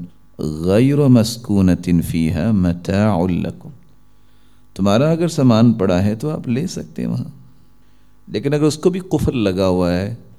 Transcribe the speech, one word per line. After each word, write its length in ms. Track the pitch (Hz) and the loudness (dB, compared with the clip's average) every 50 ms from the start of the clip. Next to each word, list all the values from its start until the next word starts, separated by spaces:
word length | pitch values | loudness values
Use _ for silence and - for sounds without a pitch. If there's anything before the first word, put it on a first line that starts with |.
| - - - - - - - - | -2 -8 -16 -20 -20 -20 -12 -8
غَيْرَ 640 | 80 78 76 78 82 90 98 110 131 139 147 143 | -8 -6 -6 -4 0 2 4 4 4 4 2 2
مَسْكُونَةٍ 1000 | 147 131 127 117 107 - - - - - 104 98 92 92 87 - - 90 87 82 76 | 4 6 6 6 4 2 -2 -8 -6 -2 2 2 4 4 2 2 0 0 0 0 0
فِيهَا 440 | - - 82 80 78 - 78 82 113 | 0 -2 -2 0 0 0 -2 0 0
مَتَاعٌ 760 | 110 98 92 85 85 87 - - 95 98 107 110 98 82 90 92 | 0 0 0 0 -2 -4 -4 -2 0 0 0 0 0 0 0 -2
لَكُمْ۔" 420 | 85 85 85 - - - - - 143 - - - - - - - - - - - - - - - - - - - - | -2 -4 -4 -6 -8 -12 -18 -20 -20 -20 -20 -20 -20 -20 -20 -20 -20 -20 -20 -20 -20 -20 -20 -20 -20 -20 -20 -18 -6
تمہارا 360 | - 95 101 101 117 143 160 | -2 0 2 2 2 2 2
اگر 180 | 165 160 175 160 | 0 0 -2 -2
سامان 440 | - - 135 123 113 110 120 120 | 0 2 2 4 4 6 4 4
پڑا 320 | 113 104 92 98 90 87 98 | 4 2 0 2 2 2 2
ہے 100 | 104 107 | 0 -2
تو 160 | 110 - 151 | -4 -6 -6
آپ 180 | 156 - - 127 | -6 -6 -6 -4
لے 180 | 117 135 170 | -4 -4 -4
سکتے 360 | 190 - - - - - - | -6 -8 -10 -12 -12 -10 -8
ہیں 60 | 62 58 | -6 -6
وہاں، 160 | 58 127 - - - - - - - - - - - - - - - - - - - - - | -6 -6 -8 -10 -14 -18 -20 -20 -20 -20 -20 -20 -20 -20 -20 -20 -20 -20 -20 -20 -20 -20 -16
لیکن 280 | - - 107 - 143 147 | -10 -8 -6 -4 -2 -2
اگر 80 | 147 | 0
اس 160 | 151 151 - - | 0 0 0 0
کو 120 | - 185 | 0 0
بھی 100 | 175 190 | 0 0
قفل 380 | 180 - 160 147 - 156 143 120 | -4 -4 -2 -2 -2 -2 -2 0
لگا 300 | 104 98 90 95 95 92 | 0 0 0 0 0 2
ہوا 260 | 90 90 90 87 87 | 2 2 2 0 0
ہے 200 | 90 95 104 117 117 - - - | -2 -2 -6 -8 -10 -14 -20 -20